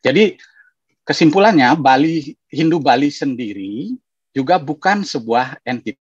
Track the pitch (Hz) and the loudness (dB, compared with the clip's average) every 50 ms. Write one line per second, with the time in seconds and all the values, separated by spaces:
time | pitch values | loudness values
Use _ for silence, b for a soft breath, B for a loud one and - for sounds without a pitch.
0 | _ 127 135 190 220 196 - b b b b b b b b _ _ _ _ _ | _ 2 4 4 2 2 0 b b b b b b b b _ _ _ _ _
1 | _ - 147 - 175 156 147 196 196 226 208 156 127 123 147 165 135 135 131 131 | _ -6 0 4 4 4 4 6 4 4 4 4 4 4 2 2 2 2 4 4
2 | 147 160 165 160 139 - - _ _ _ - 131 160 160 165 170 135 143 123 123 | 2 0 -2 -4 -6 -8 -18 _ _ _ -4 -2 0 0 0 0 2 2 2 2
3 | 143 143 139 - 160 139 127 117 123 104 101 98 95 98 104 120 170 214 254 254 | 0 -2 -2 -4 -6 -6 -6 -6 -8 -10 -10 -10 -10 -10 -8 -8 -8 -10 -10 -12
4 | _ _ _ _ _ _ _ 135 135 139 180 185 147 143 151 _ - 190 202 208 | _ _ _ _ _ _ _ -6 -2 0 0 0 0 -6 -10 _ -2 -2 -2 -2
5 | 190 147 - 139 113 113 117 120 127 127 123 - _ 123 123 117 _ 110 - _ | -4 -6 -8 -8 -4 -2 -2 -2 -2 -4 -8 -14 _ -8 -8 -8 _ -12 -12 _
6 | _ _ _ | _ _ _